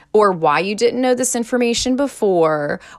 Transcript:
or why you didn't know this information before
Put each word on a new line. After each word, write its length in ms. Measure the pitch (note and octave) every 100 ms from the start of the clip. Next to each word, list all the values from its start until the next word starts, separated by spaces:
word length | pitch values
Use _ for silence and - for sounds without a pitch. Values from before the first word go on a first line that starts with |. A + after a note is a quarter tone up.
| _
or 180 | G#3+ G#3
why 280 | F3 D3+ D3
you 160 | F#3+ G#3
didn't 260 | A#3 B3
know 120 | B3+
this 220 | B3 B3+ A#3+
information 600 | A3+ B3 A#3+ A#3 B3+ B3+
before 840 | C#4 - G#3 F3 D#3+ D3+ D3 F3+ -